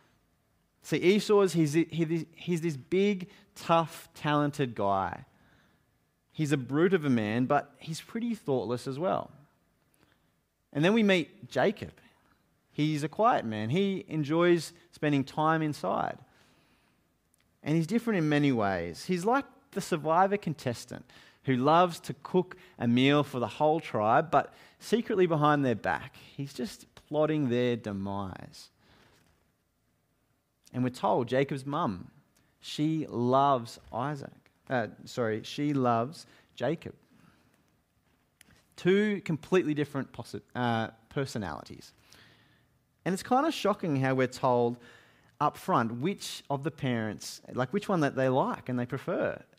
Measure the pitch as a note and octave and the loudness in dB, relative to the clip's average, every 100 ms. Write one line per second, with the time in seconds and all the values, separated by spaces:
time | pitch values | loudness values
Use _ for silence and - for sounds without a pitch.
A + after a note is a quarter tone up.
0 | _ _ _ _ _ _ _ _ - D3+ | _ _ _ _ _ _ _ _ -4 0
1 | D#3+ G#3 G#3 G3+ F#3+ E3 D3+ D#3+ D#3+ D#3 | 4 4 4 4 4 2 2 2 0 -2
2 | D#3 E3 - - - F3 E3+ C3+ - F#3 | -2 -2 -6 -10 -4 -2 -2 -6 -2 2
3 | G3+ G3 F3+ - _ - - E3 D#3 - | 2 0 -6 -18 _ -8 2 2 2 -6
4 | - - D3+ D3 D3 D3 C3 A2 G2+ G2 | -20 -8 0 2 2 0 -4 -2 0 0
5 | F2+ - - _ _ _ _ _ _ _ | -2 -6 -14 _ _ _ _ _ _ _
6 | _ _ _ - D3 D3 A#2+ C#3+ F3 F3+ | _ _ _ -4 0 0 0 2 2 2
7 | C#3+ A#2+ G#2 A2+ B2+ D3 - - - D#3+ | 2 2 2 0 2 0 -2 -14 -12 -12
8 | - A#3 A#3+ G#3+ - B2+ G2+ A#2+ C#3 C3 | -10 -6 -6 -6 -2 -2 -2 -6 -6 -4
9 | F#3 C#2+ - - _ _ _ _ _ _ | -2 -2 -4 -16 _ _ _ _ _ _
10 | _ _ _ _ _ _ _ C#3+ E3+ A#3 | _ _ _ _ _ _ _ 0 4 4
11 | G3+ F#3 C#3+ - - B2+ E3 G#3+ D#2+ - | 4 2 0 -10 -8 0 0 0 -10 -16
12 | - _ _ _ _ _ _ - D3+ D3+ | -20 _ _ _ _ _ _ -2 0 0
13 | D3 - A3 C#3 A2+ G#2+ A2 E3+ G3+ F#3+ | -4 2 2 2 0 -4 0 0 0 -2
14 | - D#3 C#3 D#3+ F3 F3 - - _ - | -4 -4 0 4 6 4 0 -14 _ -4
15 | D3+ C#3 B2+ - D#3 D#3+ D#3 C#3+ F#3 - | 0 0 0 0 2 2 0 -4 -4 -2
16 | - - - _ _ _ _ _ _ _ | -4 -6 -18 _ _ _ _ _ _ _
17 | _ _ _ _ _ _ - E3 D#3+ A#3 | _ _ _ _ _ _ -2 -2 0 -2
18 | A#3 G3 D3+ D3 D3 A#2+ G2+ F#2 E2+ D#2+ | 0 0 2 2 4 2 2 0 -4 -8
19 | - F3+ G3 C4+ - - _ G3+ - E3 | -4 -2 0 0 -2 -14 _ -8 -4 -2
20 | D3+ E3 F#3+ G3+ F3 D3 B2+ A2+ - F#2+ | 2 4 4 2 -4 -4 -4 -6 -8 -14
21 | - - - _ - B2 C#3 E3 F3+ D#3+ | -16 -20 -20 _ -2 2 4 6 4 0
22 | - C3 - F3+ F3+ - - - A#2 A#2+ | -12 -14 -2 -2 -2 -6 -18 -4 2 4
23 | C3+ D3 C#3+ B2+ A2 - D3+ D#3+ - A#2 | 6 4 2 -2 -4 0 2 2 -2 0
24 | G#2+ C3 E3 C#3 - - - _ - A3+ | 4 4 4 0 0 -8 -20 _ -2 -2
25 | - G3+ F3+ D#3+ D3 D3 C3 G#2+ - D2 | 0 2 2 4 4 4 2 0 -2 -4
26 | - - - - C#3 - A3+ - - - | -6 -18 -20 -12 -12 -8 -10 -10 -20 -20
27 | - D3 D3+ D#3 C3+ A#2+ B2 A#2 G#2 G2 | -6 0 2 2 0 2 0 0 -4 -6
28 | G2 G2 F#2+ - - - - _ _ _ | -6 -6 -8 -12 -16 -20 -20 _ _ _
29 | _ _ _ _ _ _ _ _ _ _ | _ _ _ _ _ _ _ _ _ _
30 | _ _ _ _ _ _ _ B2 B2+ B2 | _ _ _ _ _ _ _ -4 -4 -2
31 | G3+ F3+ A2+ B2+ C#3 C#3 C3+ D3 D#3+ F2+ | 0 0 0 0 0 -4 -6 -4 -2 -4
32 | - - _ _ _ _ - - D3+ D#3+ | -10 -20 _ _ _ _ -12 -2 0 0
33 | - A2+ A#2+ C3 C#3+ B2+ A2+ - - A2+ | -4 -2 2 4 4 2 -2 -14 -12 -6
34 | C3+ C#3 - - _ _ - B2+ G#2+ - | -6 -6 -12 -18 _ _ -6 -4 -4 -8
35 | - - A2+ A2 - - D3 C#3 B2 A#2 | -12 -4 -2 -4 -6 -6 -2 0 2 2
36 | B2+ E3+ - - _ - B2+ E3 - - | 0 -8 -20 -20 _ -6 -6 -4 -8 -18
37 | _ _ _ _ _ _ _ _ _ _ | _ _ _ _ _ _ _ _ _ _
38 | _ _ _ _ _ _ _ - F3 G3 | _ _ _ _ _ _ _ -4 2 4
39 | G#3+ G3 - D3+ - F#3 D3+ D3 C#3+ C3+ | 4 0 -4 -6 0 2 2 -2 -2 -4
40 | B2+ - - G#2+ - A#2+ A#2+ A2+ A2 - | -8 -10 -12 -14 -10 -2 0 0 -2 -8
41 | _ D3 C3+ A#2 F#2 C2 - - - _ | _ -6 -6 -6 -8 -8 -12 -18 -20 _
42 | _ - - _ _ _ _ _ _ _ | _ -20 -20 _ _ _ _ _ _ _
43 | E3+ F#3 - B3+ D#4+ - G3+ G#3 F3+ C3+ | -4 -4 0 2 2 0 -2 -2 -2 0
44 | C3 C3 B2+ - C3 A#2+ A#2+ A#2+ - - | 2 2 0 0 2 4 2 -2 -12 -20
45 | _ _ _ - D3 - - D#3+ A2+ A#2+ | _ _ _ -2 -2 -2 0 2 2 -2
46 | D#3+ G3 - - - C#3 D3+ - C3+ A#2 | -4 -4 -8 -12 -6 -4 -4 -4 -2 0
47 | A2 - - - - A#2+ B2+ G3+ - F3+ | -2 -6 -12 -16 -10 -4 -2 -2 -2 0
48 | C#3+ B2+ C3 C3 G#3 - - B2 A#2+ C3+ | 0 2 2 2 0 -4 -6 -6 -4 -6
49 | - G3+ - - - | -6 -4 -4 -6 -14